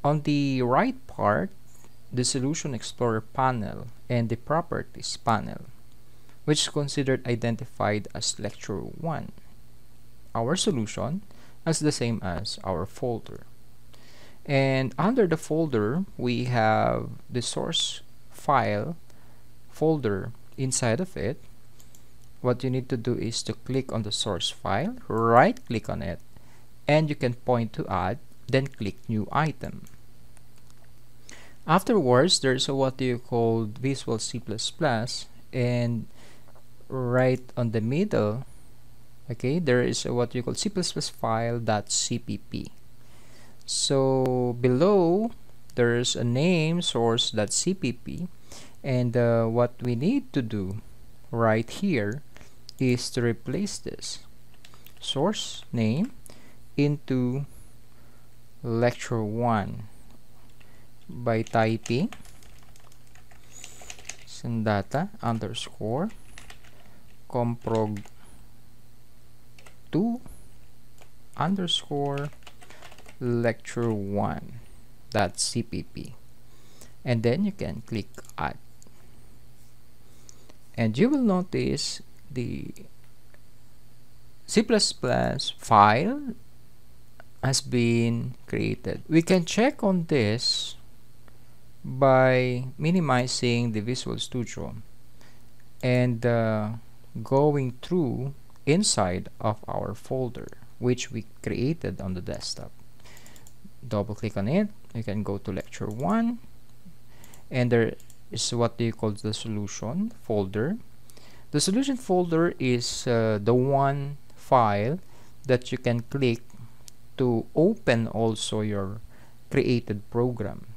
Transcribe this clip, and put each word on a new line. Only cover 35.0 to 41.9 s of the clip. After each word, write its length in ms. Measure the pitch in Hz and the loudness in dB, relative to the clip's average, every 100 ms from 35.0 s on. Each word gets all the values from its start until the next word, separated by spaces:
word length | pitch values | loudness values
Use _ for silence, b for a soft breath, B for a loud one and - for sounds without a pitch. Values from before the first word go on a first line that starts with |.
| 120 - - - - | 0 -4 -8 -12 -6
and 560 | 131 123 123 120 117 - B B B B - - - - | 0 2 4 2 0 -4 B B B B -12 -12 -12 -6
right 560 | 131 123 127 131 127 - - | -4 2 6 6 4 0 0
on 140 | 117 | 2
the 100 | 110 | 2
middle, 640 | 110 143 208 117 107 113 - - - - - - - - - | 2 2 4 4 4 0 -6 -12 -14 -12 -14 -14 -14 -12 -8
okay, 300 | 120 127 160 | -2 0 2
there 240 | 151 123 | 4 6
is 220 | 123 120 - | 4 0 0
a 80 | |
what 200 | 120 123 | 0 0
you 80 | 127 | 0
call 140 | 123 123 | -2 -2
C 140 | 208 | -2
plus 240 | 190 175 | 0 -2
plus 160 | - - | -2 -6
file 500 | - 117 113 117 120 | -2 0 2 2 0
dot 320 | 113 107 - | 2 2 2